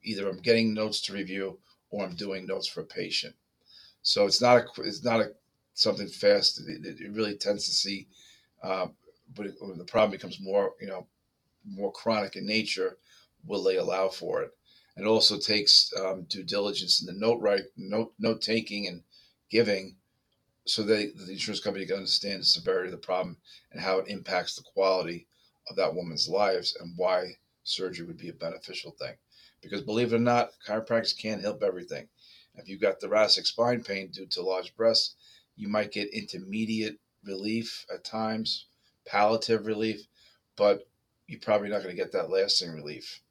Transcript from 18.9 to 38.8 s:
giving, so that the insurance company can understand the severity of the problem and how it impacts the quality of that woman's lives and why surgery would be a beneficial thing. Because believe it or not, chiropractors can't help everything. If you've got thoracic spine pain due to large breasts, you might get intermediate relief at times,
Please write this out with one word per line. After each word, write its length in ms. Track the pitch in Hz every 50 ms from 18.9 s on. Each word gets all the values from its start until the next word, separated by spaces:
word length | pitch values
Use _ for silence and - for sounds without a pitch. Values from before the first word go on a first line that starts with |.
| 87 85 - _ _ _ _ _ _ _ _ _
giving, 480 | - 110 - 104 101 95 95 95 - _ _ _ _ _ _ _ _ _ _ _ _ _ _
so 200 | - - - 107
that 280 | 101 110 107 104 104 - -
the 160 | 95 87 95
insurance 260 | 98 - - 104 92
company 260 | - 104 95 95 95
can 120 | 85 92 98
understand 440 | 95 92 - - - 101 98 95
the 40 | -
severity 420 | - - - - - 92 92 90 92
of 40 | 90
the 120 | 85 -
problem 300 | - 92 90 92 87 85 - _ - - - _ _ _
and 80 | -
how 160 | 87 95 95 95
it 100 | 95 92
impacts 480 | 104 95 87 - 95 90 87 - -
the 80 | - -
quality 640 | - _ 98 95 95 95 92 90 80 87 87 - _ _ _ _ _ _ _ _ -
of 60 | -
that 180 | 95 95 87 80
woman's 360 | 87 90 87 78 73 - -
lives 480 | 82 98 104 98 98 90 - - - -
and 140 | - 85 87
why 360 | 85 90 92 92 90 90 90 90 _ _ _ _ _ _
surgery 400 | - - - 95 90 90 85 85
would 120 | 85 82 78
be 120 | 82 85
a 40 | 80
beneficial 580 | - 90 82 - - - - - - - -
thing. 240 | - _ 69 64 - _ _ _ _ _ - - _ _
Because 220 | - - - 101
believe 320 | - - 104 113 123 117 113
it 20 |
or 40 | 117
not, 320 | 117 120 120 123 117 - - _ -
chiropractors 520 | - 104 110 113 - 120 113 113 - - -
can't 240 | - 107 110 101
help 220 | 92 104 101 - 104
everything. 440 | 101 90 90 85 - - 67 58 _ _ _ _ - - - - _ _ -
If 100 | - -
you've 120 | 98 95
got 180 | 107 101 95 -
thoracic 460 | - 95 101 107 107 101 - - 87
spine 380 | - - - 117 120 123 123 120
pain 260 | - 98 98 95 95
due 140 | 80 85 90 82
to 140 | - -
large 340 | 87 92 95 92 90 - _
breasts, 400 | - 113 113 113 - - - - _ _ - - - _ _ _
you 120 | - 107 101
might 240 | 104 110 107 104
get 220 | - 104 104 104 -
intermediate 840 | 110 104 - - 90 92 95 101 110 110 107 110 110 107 110 104 - _ _ _ _ _
relief 600 | 101 98 95 98 107 110 113 113 113 - - - _ -
at 100 | - _
times, 600 | - - 110 110 110 110 110 110 - - - - _ _ _